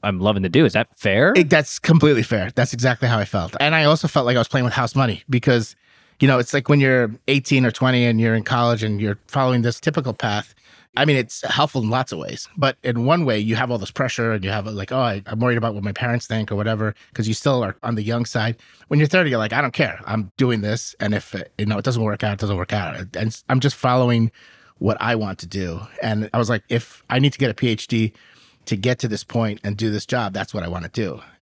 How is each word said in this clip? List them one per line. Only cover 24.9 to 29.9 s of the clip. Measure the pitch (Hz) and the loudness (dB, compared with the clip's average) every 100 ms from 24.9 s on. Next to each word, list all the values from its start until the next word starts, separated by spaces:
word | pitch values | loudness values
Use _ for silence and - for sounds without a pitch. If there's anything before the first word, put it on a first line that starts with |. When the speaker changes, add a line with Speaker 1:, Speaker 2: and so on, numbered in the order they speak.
| 107 | 0
Speaker 2:
I | 113 117 | 0 -2
want | 101 90 | -4 -8
to | 87 | -10
do." | 98 90 82 110 - | -6 -6 -8 -10 -8
And | 113 107 107 | -4 -2 -2
I | 117 | -2
was | 113 | 0
like, | 113 - | -2 -2
"If | 117 - - - | -4 -4 -12 -4
I | 127 | 0
need | 139 | 2
to | - | 2
get | 131 | -2
a | |
P | 104 123 | 0 0
H | 110 - | -2 -2
D | 113 110 - _ _ _ _ - | 0 0 -4 _ _ _ _ -6
to | 101 | -2
get | 123 123 | 0 0
to | 117 | -2
this | 104 - | -6 -4
point | 117 110 104 101 | -2 -2 -2 -6
and | 101 | -2
do | 113 | -2